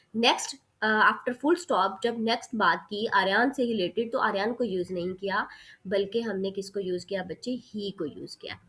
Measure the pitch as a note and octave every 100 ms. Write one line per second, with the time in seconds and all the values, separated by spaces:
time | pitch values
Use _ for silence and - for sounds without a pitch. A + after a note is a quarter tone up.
0 | _ A3 A#3 - - C#4 _ _ G#3+ G#3+
1 | F#3+ A3 - B3 C#4+ E4+ - F#3 G3 G3+
2 | A#3 A#3 A3 A#3+ - A3 F#3 F3+ - G#3
3 | A3 G3 F#3 G3+ C4 C#4 A#3+ A3 F3 A#3
4 | A3+ C4 A3 G3 G#3+ B3 A#3+ F3+ F3+ F3+
5 | F3 F#3 G3 G3+ - - - - F#3 G3
6 | G3 A#3 A3+ F#3+ F#3+ G3 F#3+ G3+ F#3 F3+
7 | - G3 F3+ F#3+ A#3+ B3 - G#3+ G3+ F#3+
8 | D3+ - F3+ - - G3+